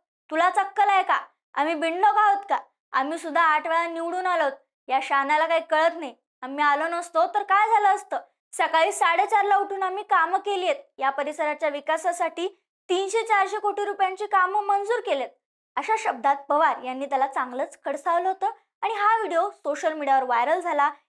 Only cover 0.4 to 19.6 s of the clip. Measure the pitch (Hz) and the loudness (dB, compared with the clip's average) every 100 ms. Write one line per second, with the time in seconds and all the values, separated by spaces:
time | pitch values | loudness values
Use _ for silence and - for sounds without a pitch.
0.4 | 359 370 392 392 403 392 381 294 - _ | 2 2 -2 0 2 4 2 0 -2 _
1.4 | _ - 302 320 330 349 403 415 427 403 | _ -2 -2 0 -2 2 2 4 4 2
2.4 | 403 277 - _ _ 262 277 320 330 311 | 0 -4 -4 _ _ -4 -2 -4 -4 2
3.4 | 330 302 330 330 339 330 339 359 370 339 | 4 2 0 -2 -2 -4 -6 -4 -2 0
4.4 | 285 277 _ _ - 269 277 277 277 302 | 0 -2 _ _ -4 -4 0 0 2 2
5.4 | 320 330 330 311 330 330 277 - _ _ | 2 0 0 2 2 0 -12 -14 _ _
6.4 | 254 277 294 285 330 339 339 320 370 403 | -12 -2 0 2 0 -4 -4 0 0 0
7.4 | 403 392 427 440 415 381 - 277 - _ | 2 2 4 4 4 2 -2 -8 -8 _
8.4 | _ - 320 320 359 403 349 339 403 415 | _ -4 0 2 2 2 2 2 2 2
9.4 | 403 403 403 392 381 381 415 370 330 392 | 4 2 0 -4 -4 -4 0 2 2 0
10.4 | 403 392 359 277 - - 269 277 285 302 | -2 -2 -2 -2 -6 -4 -4 -2 -6 -4
11.4 | 302 294 311 285 285 320 339 349 330 330 | -4 -2 -4 -4 -4 -2 -2 -2 -4 -4
12.4 | 370 - _ _ - 370 392 440 453 403 | -8 -8 _ _ -4 -2 0 -2 0 2
13.4 | 381 415 415 403 403 403 370 381 415 381 | 2 0 -4 -4 -6 -2 -2 -2 -2 0
14.4 | 359 415 403 403 403 466 392 277 - _ | 2 0 0 -2 0 -4 -2 -4 -4 _
15.4 | _ _ _ - 294 427 440 247 277 277 | _ _ _ -8 -2 -2 -2 -2 0 -2
16.4 | - 294 311 240 247 262 269 269 269 277 | 0 2 2 0 -6 -8 -4 -2 0 -2
17.4 | 254 247 294 - 302 277 349 339 370 381 | -6 -4 -8 -8 -8 -6 0 0 0 -2
18.4 | 403 - _ - 415 415 415 453 392 330 | -4 -6 _ -8 -6 0 2 2 0 -2
19.4 | 392 - | -2 -4